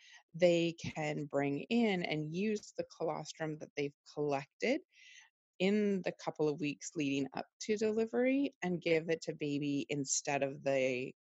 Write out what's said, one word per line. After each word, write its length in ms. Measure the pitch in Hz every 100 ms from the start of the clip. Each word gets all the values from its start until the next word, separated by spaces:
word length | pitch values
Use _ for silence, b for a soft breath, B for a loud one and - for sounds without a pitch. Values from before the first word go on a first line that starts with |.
| B B B
they 400 | 165 175 170 170 165
can 480 | - 165 151 151 143
bring 360 | 139 139 143 -
in 360 | 233 220 185
and 300 | - 156 151
use 380 | 170 214 208 - -
the 60 | 170 -
colostrum 640 | 165 151 156 - 160 151
that 100 | - -
they've 200 | 143 - -
collected 680 | - 147 139 143 - 214 320 - B B B B _ _ -
in 420 | 190 208 208 196
the 80 | 160 -
couple 240 | 170 - 151
of 120 | 160
weeks 320 | 165 165 -
leading 320 | 170 139 139 135 -
up 80 | - -
to 160 | - 208
delivery 800 | 220 220 226 240 254 269 285 -
and 180 | 180 170
give 300 | 165 160 165
it 100 | 165
to 140 | -
baby 500 | 160 151 143 147 143 -
instead 520 | 147 135 - 151 139
of 200 | 139 143
the, 500 | 135 139 131 127 131 -